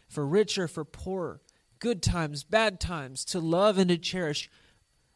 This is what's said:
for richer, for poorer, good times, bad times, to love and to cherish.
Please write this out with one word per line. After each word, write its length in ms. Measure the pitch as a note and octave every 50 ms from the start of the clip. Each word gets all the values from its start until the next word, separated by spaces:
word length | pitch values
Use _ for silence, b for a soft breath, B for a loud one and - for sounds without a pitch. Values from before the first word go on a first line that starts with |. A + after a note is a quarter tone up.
| b b
for 180 | - - D3
richer, 400 | C#3 D3+ G3+ G#3+ F#3+ - G3 F3+
for 180 | D#3 - - D#3
poorer, 560 | - - - - F#3 F#3+ F#3+ F3 C3+ F#2 - b b b b b b b _
good 240 | - A#3 A#3+ F3+ -
times, 400 | - - F3 E3 D3+ D3 C#3+ -
bad 380 | - F3+ A3 A3 G#3+ G3 F3
times, 440 | - E3+ F3+ D#3+ C#3 C3 C3+ C3 -
to 120 | - - F#3
love 400 | D#3+ E3 E3 F3 G3 G#3+ G3+ F#3
and 120 | F#3+ F3+
to 80 | F3 E3+
cherish. 520 | F3 - - F#3 F3+ D#3 D3+ - - b b b b b b b b b b b b b b